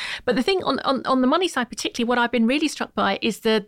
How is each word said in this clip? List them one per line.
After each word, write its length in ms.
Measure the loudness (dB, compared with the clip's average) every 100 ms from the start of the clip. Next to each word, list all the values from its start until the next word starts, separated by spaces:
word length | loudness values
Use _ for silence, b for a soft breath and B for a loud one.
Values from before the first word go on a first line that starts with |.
| B B
But 120 | -2 0
the 60 |
thing 180 | 0 0
on, 160 | 0 -2
on, 240 | -2 -2
on 160 | 0 2
the 60 | 2
money 220 | 2 0
side, 200 | -2 -6
particularly, 400 | -6 -6 -4 0
what 100 | 0
I've 120 | 2
been 160 | 2 2
really 220 | 2 0
struck 260 | -2 -6
by 240 | -2 0 0
is 200 | -2 -2
the, 260 | 0 0